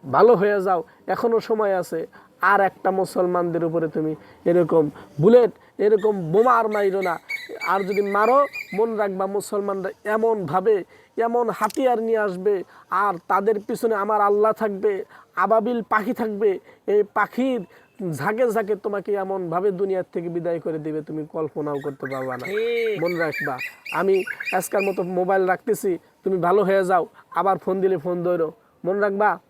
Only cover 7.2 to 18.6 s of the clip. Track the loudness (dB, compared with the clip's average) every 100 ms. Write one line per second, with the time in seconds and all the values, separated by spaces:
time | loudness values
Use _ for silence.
7.2 | -8 -14 -12 -10 -2 -2 0 -2 0 2
8.2 | 4 4 2 -4 -8 -2 -2 0 -4 -2
9.2 | -4 -4 -4 -4 -4 -4 -6 -8 -4 0
10.2 | 0 0 0 0 2 0 -2 -18 _ -4
11.2 | -2 0 -2 -2 -4 0 0 0 0 0
12.2 | -2 -2 -2 -2 -4 -18 _ -2 -2 -4
13.2 | 0 0 2 -2 -4 -4 -2 0 0 2
14.2 | 2 4 2 2 -2 0 -2 -2 -8 -16
15.2 | -12 -2 2 2 2 -4 0 -2 -2 -4
16.2 | -4 0 0 0 -8 _ 0 0 2 -2
17.2 | -2 -2 -2 -2 -6 -18 _ _ -8 -4
18.2 | -4 0 0 0